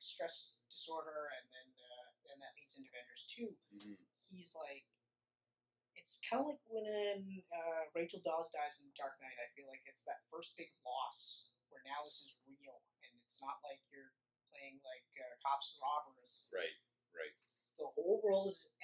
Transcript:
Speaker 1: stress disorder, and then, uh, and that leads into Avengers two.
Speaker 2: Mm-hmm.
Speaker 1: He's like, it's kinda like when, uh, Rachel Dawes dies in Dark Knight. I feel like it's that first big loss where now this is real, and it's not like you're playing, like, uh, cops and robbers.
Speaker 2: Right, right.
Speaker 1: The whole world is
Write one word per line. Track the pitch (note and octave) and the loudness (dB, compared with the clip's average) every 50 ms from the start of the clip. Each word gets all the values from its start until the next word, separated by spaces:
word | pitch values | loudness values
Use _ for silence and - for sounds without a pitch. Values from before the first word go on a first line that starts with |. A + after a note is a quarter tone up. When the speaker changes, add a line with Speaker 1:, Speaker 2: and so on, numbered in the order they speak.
| - | -6
Speaker 1:
stress | - - - E3+ E3+ - - - - - - _ - | -4 0 0 0 0 2 0 -2 -2 -4 -8 _ -10
disorder, | - - - D#3+ D#3+ D#3+ D3+ D#3 D3+ D3+ D3 D3 C3+ B2+ | -4 -4 -2 0 0 -2 -2 -2 -2 -2 -2 -2 -4 -6
and | - - | -8 -12
then, | - - C3 C3 _ C3 | -16 -18 -18 -18 _ -20
uh, | B2+ B2+ B2 B2 B2 - - _ _ - C#3 | -18 -16 -14 -14 -16 -18 -20 _ _ -16 -14
and | C#4 C#3 | -12 -14
that | B2+ - - | -14 -14 -14
leads | C#3+ - - | -6 -6 -6
into | - C3+ - B2+ | -6 -6 -10 -10
Avengers | B2 B2 - - - - - - | -14 -14 -12 -10 -10 -8 -8 -6
two. | A#3+ A#3 G#3 - - _ _ - | -4 -4 -6 -6 -8 _ _ -16
Speaker 2:
Mm-hmm. | - - G#3 - - - _ _ _ - - | -14 -10 -10 -12 -12 -14 _ _ _ -20 -16
Speaker 1:
He's | F#3+ F3+ E3+ - - | -14 -8 -6 -6 -4
like, | D#3+ D#3 C#3 C#3 C3+ - _ _ _ _ _ _ _ _ _ _ _ _ _ _ _ _ _ _ _ _ _ - | -4 -4 -6 -6 -8 -12 _ _ _ _ _ _ _ _ _ _ _ _ _ _ _ _ _ _ _ _ _ -18
it's | - - - - - | -10 -6 -4 -4 -2
kinda | - - A3+ C4 C#4+ | 0 4 6 6 6
like | D4+ C#4+ - _ - | 4 2 -2 _ -2
when, | A3+ A3 G#3+ G#3+ G#3+ G#3 G#3 G#3 G3+ G3 G3 G3 F#3+ F#3+ - - | 0 0 2 2 2 4 4 4 4 2 0 -4 -6 -8 -6 -4
uh, | E3+ E3 E3 E3 E3 D#3+ D#3+ - - | -4 0 0 2 2 2 2 2 2
Rachel | E3+ E3+ E3+ - F3+ | 2 2 2 0 0
Dawes | - E3 D#3+ E3 E3 E3 - | 2 4 4 4 2 2 2
dies | D3+ D3 D3 - - C#3+ | 2 2 2 2 -6 -12
in | C#3 - | -12 -6
Dark | - C#3 C3+ C3+ - C3+ | -2 -2 -2 -2 -4 -10
Knight. | C3 B2 B2 | -10 -6 -6
I | A#2+ A#2+ - | -6 -6 -6
feel | C#3+ C#3 C3+ C3+ | -12 -12 -12 -12
like | C3 - C3+ | -12 -14 -12
it's | C3+ - - | -10 -6 -2
that | D3 - - _ - | -2 -2 -4 _ -8
first | D#3 E3+ E3+ - - - | -6 -6 -4 -6 -6 -6
big | E3 - _ _ - | -8 -10 _ _ -4
loss | B2 B2 C3 B2+ - - - - - - - - - _ _ _ - D3+ | 0 2 2 2 2 0 -2 -2 -2 -2 -6 -8 -12 _ _ _ -20 -18
where | C#3 C3 C3+ | -14 -8 -4
now | C#3 D3 D3+ | -4 -4 -2
this | D3 C#3+ - | -2 -4 -6
is | C#3+ C3+ - - _ | -6 -8 -12 -16 _
real, | C3+ C#3 C#3 C#3+ C3+ B2+ - _ _ _ _ - | -18 -18 -16 -14 -16 -16 -16 _ _ _ _ -20
and | - A#2+ A#2+ _ | -20 _ -20 _
it's | - - - | -6 -6 -2
not | C3+ C3+ - - - | 0 -2 -2 -2 -4
like | C#3+ C#3 C3+ _ _ | -8 -8 -8 _ _
you're | C#3+ C#3 C3+ C3+ _ _ _ _ _ _ _ _ D3 | -16 -16 -16 -16 _ _ _ _ _ _ _ _ -16
playing, | C#3+ C#3 C3+ C3+ C#3 C#3 | -12 -12 -12 -12 -12 -8
like, | C3 B2+ B2 B2 _ - | -8 -8 -8 -10 _ -10
uh, | C3 B2+ B2 B2 - | -8 -8 -8 -6 0
cops | - C#3 C#3 C#3 - - - | 4 4 4 4 2 -4 -6
and | - | 0
robbers. | C3 C#3 D3 D3 C#3+ - - - - - - - - - F#2+ | 2 4 4 4 2 0 -12 -14 -10 -10 -8 -8 -8 -2 0
Speaker 2:
Right, | F#2 E2+ E2 - - _ _ _ _ _ _ - | 2 2 0 0 -4 _ _ _ _ _ _ -6
right. | E2+ D#2+ D2+ - _ _ _ _ _ _ _ _ - | -6 -6 -6 -6 _ _ _ _ _ _ _ _ -4
Speaker 1:
The | D3+ - | -4 0
whole | - D3 - - G#3+ - | 2 4 8 8 8 8
world | - G3+ F#3+ G3 G3 F#3+ F#3+ | 10 8 8 8 8 6 0
is | - - - - - | -2 -6 -8 -8 -4